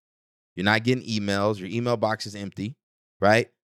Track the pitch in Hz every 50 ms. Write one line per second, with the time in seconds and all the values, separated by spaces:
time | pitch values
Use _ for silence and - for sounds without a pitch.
0 | _ _ _ _ _ _ _ _ _ _ - 90 92 101 107 110 113 123 127 127
1 | - - 110 104 101 101 98 101 101 107 110 98 92 87 98 117 120 123 120 110
2 | 113 107 110 110 - 110 101 104 101 98 - - 98 113 143 _ _ _ _ _
3 | _ _ _ - 95 98 107 117 110 - _ _ _